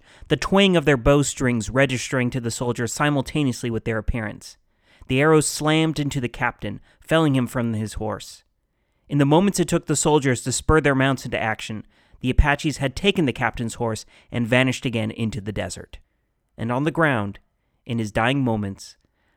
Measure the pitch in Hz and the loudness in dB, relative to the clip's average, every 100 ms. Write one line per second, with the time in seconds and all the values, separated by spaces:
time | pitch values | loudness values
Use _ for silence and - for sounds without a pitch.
0 | _ - - 156 - 196 196 175 147 139 | _ -14 -4 -2 2 4 6 4 4 2
1 | 117 143 139 - 131 120 104 120 139 127 | 6 4 4 0 0 0 -2 0 2 0
2 | - 135 123 131 117 - 123 120 117 - | -4 -2 -2 -2 -6 -6 -4 -2 -4 0
3 | 147 143 123 156 139 117 123 113 120 110 | 0 0 -2 -2 -2 -2 -4 -4 -4 -4
4 | - 123 107 - - - _ _ _ _ | -4 -4 -4 -10 -18 -20 _ _ _ _
5 | - 131 151 156 147 - 151 156 160 147 | -4 2 4 4 4 -2 0 2 2 0
6 | 143 143 123 - 123 - 104 104 _ _ | -4 -4 -6 -4 -4 -4 -10 -12 _ _
7 | - 160 160 135 120 131 117 110 107 - | 0 2 4 2 0 -2 -2 -2 -6 -6
8 | 107 101 - - _ _ _ _ _ _ | -8 -8 -12 -20 _ _ _ _ _ _
9 | - 143 139 156 202 - 165 170 - 147 | -4 2 6 6 4 2 0 0 0 -2
10 | 165 151 135 123 - 120 - 156 143 135 | 2 2 2 -2 -2 -4 2 4 4 2
11 | 135 131 131 - 110 107 - 107 - _ | 2 0 -4 -4 -4 -4 -8 -10 -12 _
12 | _ - 127 120 151 143 160 135 135 - | _ -8 -4 0 2 2 -2 -2 -4 -2
13 | 202 202 147 113 117 - 117 - 117 110 | -2 2 0 0 -4 -4 -8 -4 -6 -6
14 | - _ - - 117 123 131 127 135 117 | -10 _ -10 -4 0 2 2 0 -4 -4
15 | 107 - 113 104 98 101 90 90 87 - | -4 -4 -6 -6 -8 -6 -8 -10 -16 -20
16 | _ _ _ _ _ - 113 123 151 147 | _ _ _ _ _ -10 -4 -2 -2 2
17 | 160 123 101 101 _ _ _ _ - 117 | 2 2 -2 -8 _ _ _ _ -6 -4
18 | 110 107 117 139 127 110 101 95 - - | -2 0 0 2 0 0 -4 -8 -16 -20
19 | _ _ _ | _ _ _